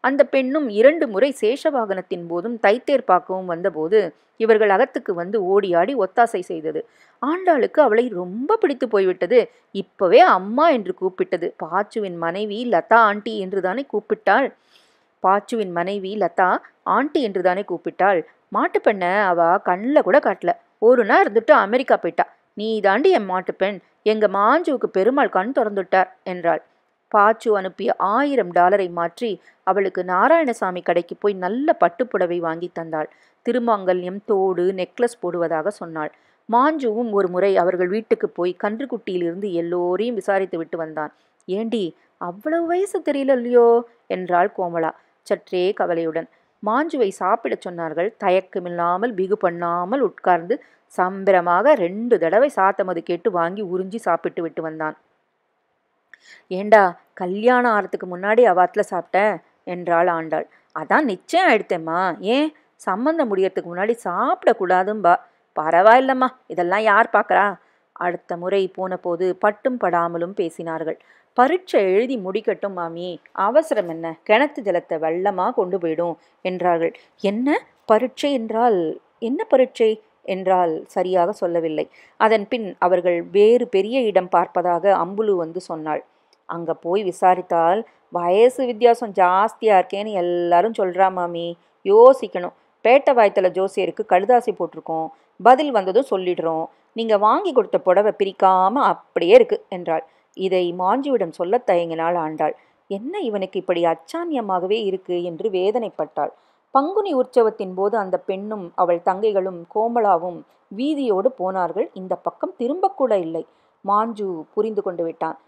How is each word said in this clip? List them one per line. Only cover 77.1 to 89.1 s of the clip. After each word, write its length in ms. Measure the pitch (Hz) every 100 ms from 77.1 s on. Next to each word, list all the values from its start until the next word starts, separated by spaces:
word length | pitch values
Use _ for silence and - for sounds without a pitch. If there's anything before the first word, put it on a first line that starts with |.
| _
"என்ன 460 | 196 208 254 359 - _
பரீட்சை 480 | - 220 247 - 294
என்றால், 680 | 277 226 220 240 202 160 - _ _
என்ன 260 | 226 277
பரீட்சை?" 580 | 440 269 254 - 220 220 _ _
என்றால் 640 | - 190 190 185 175 160 -
சரியாக 460 | - 185 185 175
சொல்லவில்லை. 580 | 214 185 170 165 151 156 _ _ _
அதன் 320 | 214 220 202
பின் 280 | 247 208 -
அவர்கள் 440 | 180 180 180 175
வேறு 460 | 175 180 208 240 240
பெரிய 320 | 196 196 262
இடம் 280 | 233 190 180 180
பார்ப்பதாக 560 | 180 - 180 175 190
அம்புலு 400 | 185 170 202 220 190
வந்து 240 | 165 170
சொன்னாள். 440 | - 165 156 151 - _ _ _ _
"அங்க 280 | 175 165
போய் 280 | 160 170 185
விசாரித்தால் 840 | 202 170 190 180 - 170 165 196 240 _ _
வயசு 580 | 175 175 190 233 254 254
வித்தியாசம் 460 | 220 233 233 233